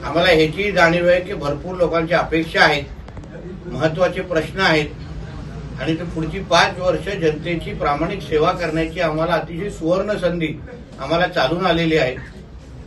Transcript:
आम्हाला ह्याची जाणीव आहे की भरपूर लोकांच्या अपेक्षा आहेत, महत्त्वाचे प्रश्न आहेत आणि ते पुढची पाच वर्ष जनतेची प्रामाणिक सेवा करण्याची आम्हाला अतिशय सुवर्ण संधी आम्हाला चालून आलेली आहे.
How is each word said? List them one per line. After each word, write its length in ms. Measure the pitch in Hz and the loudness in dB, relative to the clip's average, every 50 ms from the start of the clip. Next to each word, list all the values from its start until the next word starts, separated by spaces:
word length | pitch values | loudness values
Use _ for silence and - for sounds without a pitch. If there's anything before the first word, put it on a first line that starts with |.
| - | -6
आम्हाला 260 | - 147 160 175 185 | 0 0 2 6 6
ह्याची 420 | 170 156 160 151 156 190 202 208 | 6 6 6 4 2 -2 -2 0
जाणीव 360 | 185 180 170 165 170 175 175 175 | 4 6 6 6 6 4 4 4
आहे 120 | 180 185 | 4 4
की 120 | 180 185 202 | 2 -2 -6
भरपूर 420 | 170 147 143 143 135 - 175 185 | -4 -4 -4 -4 -4 -6 -8 0
लोकांच्या 440 | 180 175 156 160 170 165 160 170 156 | 0 0 2 2 0 0 2 2 0
अपेक्षा 420 | 131 - 156 165 160 - - 196 | 2 2 0 0 0 0 2 4
आहेत, 220 | 180 156 147 143 139 - - - - - - - - - - - - - - - - | 4 4 4 2 -2 -8 -12 -14 -14 -14 -14 -14 -14 -14 -14 -14 -12 -12 -12 -12 -12
महत्त्वाचे 560 | - - 123 151 160 156 180 180 - - 185 | -10 -4 0 0 0 2 2 0 0 0 -2
प्रश्न 380 | 170 - 170 160 160 - - 190 | -6 -2 -2 -2 -2 -2 -2 0
आहेत 1200 | 190 180 160 151 147 - - - - - - - - - - - - - - - - - - - | 2 4 4 4 2 0 -6 -12 -12 -12 -10 -12 -10 -10 -12 -12 -12 -12 -12 -12 -12 -10 -8 -6
आणि 140 | 131 156 165 | -2 -2 -2
ते 80 | 160 175 | -2 -4
पुढची 340 | 170 - 170 156 156 160 196 | -6 -4 -4 -4 -4 -4 -6
पाच 380 | 175 - 170 170 185 196 190 180 | 0 4 4 6 6 4 2 -2
वर्ष 280 | 180 185 165 151 160 190 202 | 0 0 0 0 -2 -4 -4
जनतेची 580 | 190 165 156 151 151 147 170 175 165 - 196 202 | 2 2 2 0 0 -4 -4 -4 -4 -4 -6 -6
प्रामाणिक 480 | 170 170 151 143 143 160 180 202 185 | -2 0 0 0 0 0 -2 -2 -6
सेवा 300 | 156 - 165 151 156 175 | -6 0 2 2 4 2
करण्याची 480 | 185 180 175 160 156 165 160 156 156 180 | 2 0 -2 -2 0 -2 -2 -2 -2 -2
आम्हाला 340 | 170 156 151 156 160 175 165 | 0 0 0 0 0 0 0
अतिशय 360 | 156 - - 175 170 196 208 | 0 -2 -4 -6 -6 -6 -6
सुवर्ण 460 | - - 160 160 180 196 196 208 208 - | -6 -4 0 0 2 2 2 0 -2 0
संधी 300 | 170 175 175 175 160 151 123 - - - - - - - - - | 0 0 0 0 -2 -4 -4 -6 -12 -14 -14 -16 -16 -16 -12 -10
आम्हाला 280 | 135 143 160 170 180 175 | -4 0 2 2 2 2
चालून 380 | 175 170 - - 165 175 190 | 2 0 2 2 2 2 2
आलेली 320 | 185 165 165 165 160 156 156 | 2 2 4 4 4 4 4
आहे. 180 | 135 127 123 - - - - - - - - - - - - - - | 4 2 0 -4 -10 -12 -16 -16 -18 -16 -18 -18 -18 -16 -18 -16 -12